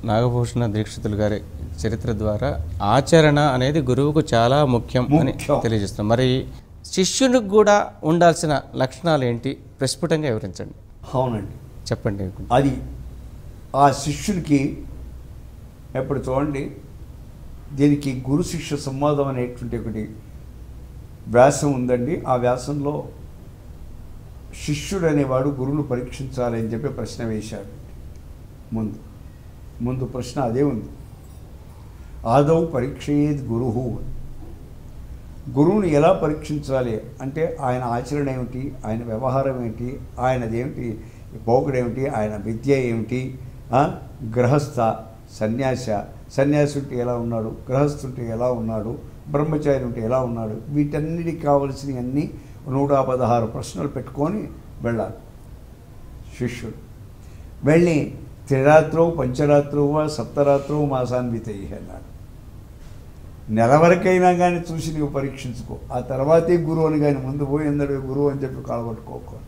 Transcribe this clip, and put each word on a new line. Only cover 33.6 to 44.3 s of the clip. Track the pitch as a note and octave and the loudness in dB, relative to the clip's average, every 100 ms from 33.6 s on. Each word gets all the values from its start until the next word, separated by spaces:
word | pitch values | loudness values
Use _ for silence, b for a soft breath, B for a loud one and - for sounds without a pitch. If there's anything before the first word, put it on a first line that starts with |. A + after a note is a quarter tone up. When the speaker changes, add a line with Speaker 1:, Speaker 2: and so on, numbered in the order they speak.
| B2+ A2+ B2+ G#2 - - - - - - - - - - - - - - - B2 | 0 -2 -2 -4 -6 -8 -10 -12 -12 -14 -16 -16 -16 -16 -14 -14 -14 -14 -6 4
Speaker 2:
గురువుని | D#3 G#3+ F#3 | 4 4 4
ఎలా | C#3+ D#3+ | 4 6
పరీక్షించాలి | - D#3 D3+ - D3+ C#3+ C3 B2 G#2+ - - | 4 2 -2 -4 -6 -2 -2 0 -4 -8 -10
అంటే | C3+ D3+ D#3+ - | -8 -2 -2 -2
ఆయన | C3+ B2+ | -2 -2
ఆచరణ | B2 A#2+ B2 D3 C#3 | -2 -4 -2 -2 -2
ఏమిటి, | B2+ A#2+ B2 C#3 C3 G#2+ | -2 -6 -6 -8 -8 -4
ఆయన | A2 | -4
వ్యవహారం | A#2+ A2 C3 C3 C#3 B2+ A#2 | -4 -2 0 2 0 -2 -4
ఏంటి, | A2 B2 C#3 - - | -6 -8 -8 -12 -2
ఆయనదేమిటి, | B2 B2+ A#2 A2+ C3 D3+ B2 G#2 B B B A2+ A2+ | 0 0 0 -2 -4 -6 -8 -8 B B B -10 2
పోకడేమిటి, | B2 C#3+ B2+ A#2+ A2 C3+ | 4 4 0 0 -2 -2
ఆయన | A#2 G#2+ G#2 | -2 -2 -4
విద్య | G#2 A2+ C3+ C#3 | -6 -4 2 4
ఏమిటి, | B2 A2+ A2 B2 C3 - B B - | 4 -2 -2 -4 -4 -10 B B 0
ఆ, | B2 D#3 F#3 - - A2+ | 2 2 0 -12 -10 -4